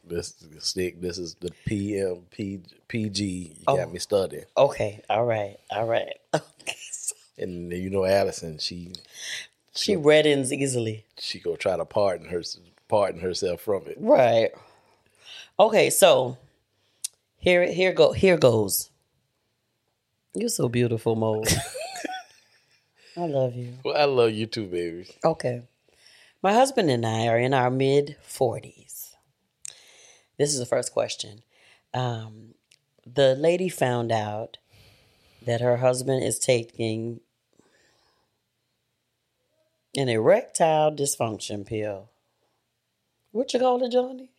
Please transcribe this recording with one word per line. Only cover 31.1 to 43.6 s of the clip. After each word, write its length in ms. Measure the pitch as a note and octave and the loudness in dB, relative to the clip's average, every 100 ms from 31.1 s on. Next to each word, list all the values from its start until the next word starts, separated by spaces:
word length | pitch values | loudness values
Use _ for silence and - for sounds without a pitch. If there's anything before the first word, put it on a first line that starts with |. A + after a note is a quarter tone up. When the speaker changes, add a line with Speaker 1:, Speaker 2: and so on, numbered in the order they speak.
| - G#2+ G#2+ _ _ _ _ _ | -6 -12 -16 _ _ _ _ _
Speaker 2:
Um, 600 | A#2+ B2+ A2+ A2 A2 A2 _ _ _ _ _ - | -4 -4 -6 -10 -18 -20 _ _ _ _ _ -8
the 300 | B2 C3+ C3 | 2 4 4
lady 320 | D#3+ F3+ F#3 | 2 2 -2
found 420 | - C3 B2 A#2 | -2 0 0 0
out 480 | A2 G#2+ G#2+ A2+ - _ _ - _ _ _ _ _ A#2+ | -2 -2 -6 -10 -14 _ _ -20 _ _ _ _ _ -4
that 140 | A#2 | 0
her 160 | B2 A#2+ | 2 2
husband 480 | B2+ B2+ C3 C3 | 2 0 -2 0
is 160 | A#2+ G#2+ | -2 -2
taking 800 | - A#2+ A#2 - A2+ A2 A2+ A#2 _ _ _ _ _ _ _ _ _ _ _ _ _ _ _ _ _ _ _ _ _ _ _ _ _ _ _ - | 0 0 0 -6 -4 -4 -6 -10 _ _ _ _ _ _ _ _ _ _ _ _ _ _ _ _ _ _ _ _ _ _ _ _ _ _ _ -4
an 120 | C3 | 0
erectile 840 | A2+ B2 G#3+ B3+ - E3 D#3 D3+ | 2 4 2 0 0 2 4 2
dysfunction 720 | D3 C#3 - A#2 G2+ - G#2 G2+ | 0 -4 -2 -4 -4 -10 -10 -8
pill. 440 | A2+ G#2 G2 G#2 _ _ _ _ _ _ _ _ _ _ _ _ | -6 -6 -8 -14 _ _ _ _ _ _ _ _ _ _ _ _
What 200 | G#3+ C4+ | -6 -2
you 80 | B3 | 0